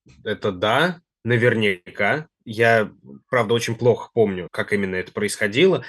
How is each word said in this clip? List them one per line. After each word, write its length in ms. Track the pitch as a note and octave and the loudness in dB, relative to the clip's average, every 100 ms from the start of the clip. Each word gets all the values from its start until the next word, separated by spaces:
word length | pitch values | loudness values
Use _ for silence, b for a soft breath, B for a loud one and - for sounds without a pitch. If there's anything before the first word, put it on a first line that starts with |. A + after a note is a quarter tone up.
| _ _ | _ _
это 280 | A2+ G2 A2 | -8 -6 -4
«да», 480 | F2+ G#2+ B2+ F3 E3+ _ _ | -2 2 2 2 -2 _ _
наверняка. 1000 | A2+ A#2+ A#2+ A2+ G#2 F2+ - - G#2 C#3+ D#3 _ | -2 2 2 2 0 -2 -8 -4 -2 -2 -6 _
Я, 460 | A#2 G#2+ A#2 A2+ G#2 - C2 C#2 _ | -10 0 4 4 2 -6 -20 -20 _
правда, 240 | B2+ G#2+ | -2 0
очень 200 | A#2 A2+ A#2 | 0 -2 -2
плохо 340 | A#2+ G#2+ - | 0 0 -2
помню, 340 | A#2+ G#2 F#2 E2+ | 0 0 0 -8
как 200 | - G#2 | -8 -4
именно 240 | G#2 F#2+ F#2 | -2 -2 -4
это 160 | F2+ | -6
происходило. 720 | - G#2 - G#2 A2+ F#3 C#3+ | -6 -6 -4 -2 2 2 2